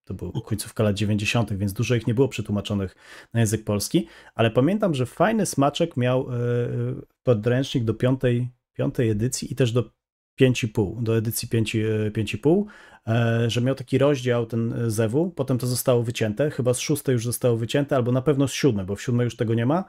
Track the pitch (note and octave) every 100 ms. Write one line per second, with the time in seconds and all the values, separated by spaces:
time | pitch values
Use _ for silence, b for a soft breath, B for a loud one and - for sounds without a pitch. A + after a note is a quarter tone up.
0 | - F#2+ F2+ - - G#2 - - G#2+ G2+
1 | G#2 G#2 G#2+ A#2+ G#2 G2 G2+ F#2+ A#2+ A#2+
2 | B2 A#2 C3+ - G#2 G2+ - G2+ F#2+ -
3 | B B B A#2 A2 A2 - G#2 - E3
4 | - B B - A2+ A#2 C#3 G#3 G#3 C#3
5 | B2 - F#3 A3+ F#3 - C#3 - E3+ B2+
6 | B2 B2+ C#3 A#2+ A#2+ A#2+ B2 B2 A#2+ B2+
7 | - _ - A2 A2+ B2 C3+ C#3 A2+ A2
8 | B2 C3 B2+ A#2+ B2 - _ - C#3 -
9 | A2+ G#2 A#2+ - - B2 B2+ A#2+ A2 _
10 | _ _ _ - C3 B2 G#2+ A#2 F#2+ A2+
11 | A2+ A2+ A2 - A#2 A#2 G#2+ A2+ A2 G#2+
12 | G#2+ A2 G#2+ - C#3+ F#3 G#2 B B B
13 | - A#2 A#2 A#2 A#2 A#2+ B2 C3+ B2 C3
14 | C#3 C#3 B2 A#2+ A2+ A#2 A#2 B2+ A#2 G#2+
15 | A2+ C3 F3+ E3+ C3 B2+ B2+ B2 - A#2+
16 | A#2 A#2+ A2 G#2 D3 - B2 B2 - D3
17 | - B2 A#2+ A#2 B2 A2+ A#2 D3 C#3 C#3
18 | A#2+ B2+ B2+ C#3 C3+ - C#3+ G#2 F#2 G2+
19 | - A#2+ A#2+ - A2 A2+ A#2+ E3+